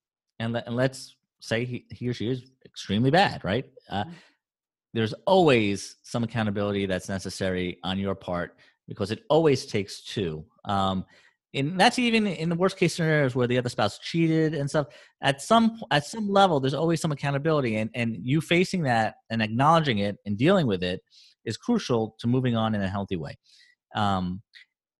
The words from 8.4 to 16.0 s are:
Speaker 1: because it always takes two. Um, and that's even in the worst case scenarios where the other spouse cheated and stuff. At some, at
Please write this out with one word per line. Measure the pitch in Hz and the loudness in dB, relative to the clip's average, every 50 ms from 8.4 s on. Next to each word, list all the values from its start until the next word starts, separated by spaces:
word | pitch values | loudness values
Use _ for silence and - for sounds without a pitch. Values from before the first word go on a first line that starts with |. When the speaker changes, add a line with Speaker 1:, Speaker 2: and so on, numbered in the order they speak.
| 87 - _ _ _ _ _ _ _ - | -6 -8 _ _ _ _ _ _ _ -12
Speaker 1:
because | 82 - 101 95 | -8 -6 -4 -4
it | 110 - - - | -6 -6 -2 2
always | 143 156 165 156 139 - - | 2 4 4 4 2 2 -2
takes | - - 107 98 - - - - | -4 -4 -4 -4 -6 -10 -16 -14
two. | - - 117 98 82 78 78 78 - _ _ - | -10 -6 -4 -4 -4 -4 -8 -12 -16 _ _ -6
Um, | - 101 98 98 95 95 95 90 - _ _ _ _ _ _ _ _ - | -4 -2 0 0 0 -2 -4 -6 -10 _ _ _ _ _ _ _ _ -6
and | 135 135 151 185 185 | -4 -4 -2 2 2
that's | 196 240 - - | 2 2 2 2
even | 247 233 226 226 214 208 | 0 2 2 2 0 0
in | 156 - 160 170 | -2 -4 -4 -2
the | 170 | 0
worst | 165 185 190 - - | 0 0 0 0 2
case | 175 160 - | 0 0 0
scenarios | - 165 160 156 151 143 127 123 | 0 0 2 2 2 2 2 2
where | 135 123 120 | 0 0 2
the | 123 127 | 2 0
other | 120 123 | 0 -2
spouse | - - 113 101 - - | -2 0 0 0 -2 -4
cheated | - - - 170 165 160 160 160 160 156 156 | -8 -4 0 2 2 4 4 2 2 0 0
and | 147 139 143 | -2 -4 -2
stuff. | - 160 143 - - - - _ _ - | -2 -2 -2 -4 -6 -20 -20 _ _ -4
At | - 139 139 - | -2 -2 -2 -2
some, | - - 220 233 233 220 226 - - - | 0 2 4 4 4 4 0 -2 -4 0
at | 139 147 | 0 0